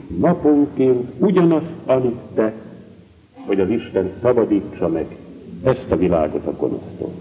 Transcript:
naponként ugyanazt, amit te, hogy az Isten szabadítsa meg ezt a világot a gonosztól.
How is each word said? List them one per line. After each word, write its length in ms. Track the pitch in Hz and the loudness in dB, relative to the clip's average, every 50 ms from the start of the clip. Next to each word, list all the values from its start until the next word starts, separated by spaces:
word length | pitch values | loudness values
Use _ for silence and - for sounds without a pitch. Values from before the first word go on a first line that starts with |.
| - - - 85 | -14 -10 -4 0
naponként 920 | 101 165 175 175 - 151 151 143 143 143 - - 131 131 127 123 123 - - - | 2 2 2 4 4 4 6 6 4 2 2 2 4 4 4 2 0 -6 -4 0
ugyanazt, 560 | 180 208 190 180 170 165 160 156 - - - - - | 2 2 4 6 6 6 4 2 0 -4 -10 -12 0
amit 340 | - 127 131 127 123 117 - - - 92 | 2 2 2 2 0 -2 -4 -10 -6 -2
te, 180 | - 110 113 110 - - - - - - - - - - - - - _ _ _ - - | 0 0 0 -2 -6 -16 -18 -18 -20 -20 -20 -20 -20 -20 -20 -20 -20 _ _ _ -18 -6
hogy 140 | - 101 95 | -4 0 0
az 100 | 95 90 | 0 0
Isten 400 | 113 117 - - - 98 92 92 - - - | 0 -2 -4 -4 -2 -2 -2 -2 -4 -2 0
szabadítsa 680 | 120 127 117 107 95 107 98 - - - - 92 85 | 2 4 4 4 4 2 0 0 -2 -8 -4 -4 -2
meg 180 | 82 82 76 - - - - - - - - - - - 90 | -2 -2 -4 -6 -10 -18 -20 -20 -20 -20 -18 -18 -16 -4 0
ezt 220 | - 131 - - - | 0 0 0 -2 -2
a 60 | - | -2
világot 500 | 80 90 90 87 80 78 76 - 73 - | 0 2 2 2 2 0 0 -2 -4 -6
a 100 | 78 71 | -6 -6
gonosztól. 560 | 69 - 64 - - - - - - - - - - | -4 -4 -4 -4 -4 -8 -12 -12 -10 -10 -10 -10 -12